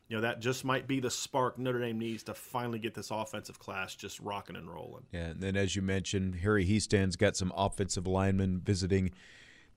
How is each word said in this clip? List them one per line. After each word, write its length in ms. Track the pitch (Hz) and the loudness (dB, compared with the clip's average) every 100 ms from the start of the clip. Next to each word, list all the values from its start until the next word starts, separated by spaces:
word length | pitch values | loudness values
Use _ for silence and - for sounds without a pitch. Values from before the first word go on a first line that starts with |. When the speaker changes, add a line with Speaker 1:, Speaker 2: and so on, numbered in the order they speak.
| _ | _
Speaker 1:
You 80 | 113 | 0
know, 40 | |
that 200 | 117 117 | 0 0
just 240 | 113 131 131 | -2 -2 0
might 200 | 131 120 | -2 0
be 140 | 135 | -2
the 100 | 123 | 0
spark 480 | - - 139 127 120 | -4 -2 0 0 0
Notre 220 | 127 123 | -2 -2
Dame 180 | 120 113 | -2 -2
needs 260 | 113 110 | -4 -6
to 100 | - | -8
finally 440 | 104 - 123 120 113 | -12 -6 -4 -2 -2
get 160 | 113 | -4
this 160 | 107 101 | -6 -6
offensive 480 | 107 107 107 - - | -6 -4 -8 -10 -14
class 380 | - 98 92 - | -10 -6 -6 -8
just 240 | 98 - | -12 -10
rocking 380 | 101 101 95 87 | -6 -8 -8 -12
and 120 | 85 | -12
rolling. 360 | 85 - - - | -12 -14 -14 -12
Speaker 2:
Yeah, 140 | 87 85 | -8 -8
and 120 | 82 | -4
then 160 | 95 98 | -2 2
as 220 | 98 98 | 2 0
you 40 | |
mentioned, 540 | 95 95 87 101 95 90 | 0 0 0 0 0 0
Harry 240 | 95 107 90 | 4 4 6
Hiestan's 500 | 107 - 101 95 87 | 4 4 4 4 4
got 220 | 101 - | 2 4
some 160 | 92 87 | -2 2
offensive 500 | 98 - 95 - 90 | 0 2 -2 0 2
linemen 540 | 92 98 98 95 92 | 4 4 4 2 2
visiting 520 | 87 98 92 95 92 - - - - - - | 2 2 4 4 4 -2 -18 -20 -20 -20 -20